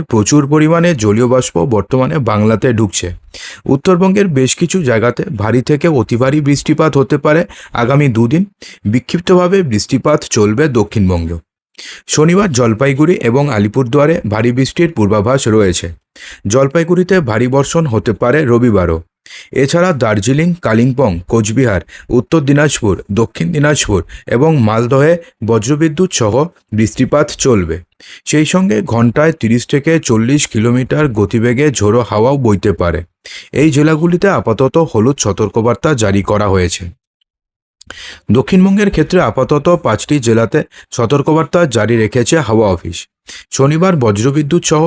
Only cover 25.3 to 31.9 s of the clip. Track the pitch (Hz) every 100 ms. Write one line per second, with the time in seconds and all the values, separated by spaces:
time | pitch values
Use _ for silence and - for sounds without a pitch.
25.3 | - 110 113 104 147 160 147 185 - 110
26.3 | 117 165 _ - 107 110 - 127 147 151
27.3 | - 139 107 82 85 - _ - - -
28.3 | 151 151 180 190 208 175 113 120 127 160
29.3 | 160 110 117 - 143 160 165 - 110 113
30.3 | 147 - 110 117 123 127 143 151 104 101
31.3 | 117 120 123 151 131 104